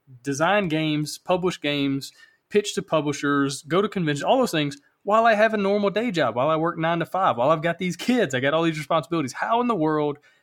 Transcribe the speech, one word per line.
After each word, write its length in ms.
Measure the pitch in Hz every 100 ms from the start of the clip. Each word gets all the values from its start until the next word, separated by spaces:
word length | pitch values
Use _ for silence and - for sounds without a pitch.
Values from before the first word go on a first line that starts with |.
| _ 127
design 460 | - 139 165 208 185
games, 500 | 156 156 151 147 -
publish 420 | - 180 180 -
games, 520 | 147 143 139 139 - - - _ _
pitch 260 | 208 208 -
to 60 |
publishers, 800 | 180 160 147 143 143 143 139 139
go 200 | 143 170
to 60 | 208
conventions, 340 | 196 160 143
all 160 | 175 262
those 140 | 240
things, 260 | 160 147 143 _ _
while 240 | - 214 233
I 80 |
have 180 | 208 220
a 40 | 214
normal 340 | 196 208 202
day 220 | 190 240
job, 240 | 170 127 113
while 120 | 143
I 60 |
work 240 | 160 165 160
nine 220 | 165 170
to 60 | 165
five, 300 | 185 185 117
while 140 | 131
I've 100 | 160
got 200 | 165 165
these 160 | 185 165
kids, 400 | - 247 175 131
I 40 |
got 140 | 139
all 80 | 160
these 160 | 170 156
responsibilities. 540 | 151 170 151 170 131
How 280 | - 208 233
in 60 | 247
the 80 |
world 440 | 214 156 151 147 139 _ _